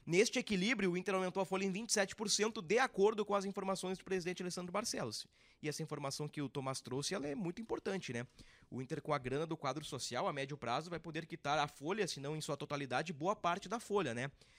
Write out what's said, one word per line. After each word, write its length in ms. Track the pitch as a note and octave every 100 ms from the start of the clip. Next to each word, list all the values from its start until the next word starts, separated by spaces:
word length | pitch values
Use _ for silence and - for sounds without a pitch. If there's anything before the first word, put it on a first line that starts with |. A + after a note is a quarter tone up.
neste 360 | - F3 A#3 B3
equilíbrio, 500 | - F#3+ G#3 A#3 F#3+
o 60 | F3
Inter 180 | -
aumentou 260 | F#3+ F#3 F#3+
a 60 | F#3
folha 180 | F#3+
em 60 | G3
vinte 200 | F#3 A#3
e 20 |
sete 240 | G#3+ G3 -
por 120 | G3+
cento, 320 | - G#3+ A3+
de 160 | D#3+ A3+
acordo 480 | C4 - G3+ G#3+
com 120 | G3+ G3+
as 80 |
informações 520 | G3 G3 F#3+ F#3 F#3 F#3+
do 80 |
presidente 380 | - F#3+ E3+ F3+
Alessandro 300 | F3+ F3+ F3+
Barcelos. 560 | G3+ A#3 C4+ B2+ - - _ - _
E 60 | D3+
essa 120 | C#3+
informação 480 | D#3 D3+ C#3+ - D3
que 140 | D3+
o 60 | C#3
Tomás 320 | C#3+ C3+ C3
trouxe, 340 | - B2+ C#3+
ela 140 | F#3 C#4
é 80 | C4+
muito 260 | F3 G3+
importante, 500 | A3+ - G#3 F#3+ -
né? 140 | A#2 C3 - - - -
O 140 | A#2+
Inter, 180 | C3 D3+
com 140 | D#3
a 40 | C#3+
grana 280 | B2 C#3 D#3+
do 100 | D#3+
quadro 280 | C#3 D3
social, 420 | D3+ C3 - A#2+ F#3
a 60 |
médio 260 | C#3+ C3+ D3
prazo, 320 | A#2 C3 E3+
vai 80 | E3
poder 260 | E3+ D#3
quitar 320 | E3 E3 C#3+ D3+
a 120 | C#3+
folha, 400 | - D3 A3 F3
se 100 | C#3
não 160 | C#3
em 60 | D#3
sua 160 | D#3 C#3+
totalidade, 560 | D3 C#3+ C3+ B2+ D#3+
boa 240 | C#3 F3 G#3+
parte 320 | E3+ F3+ F#3
da 100 | A3+
folha, 340 | - G3+ D3
né? 160 | A#2+ C#3 - -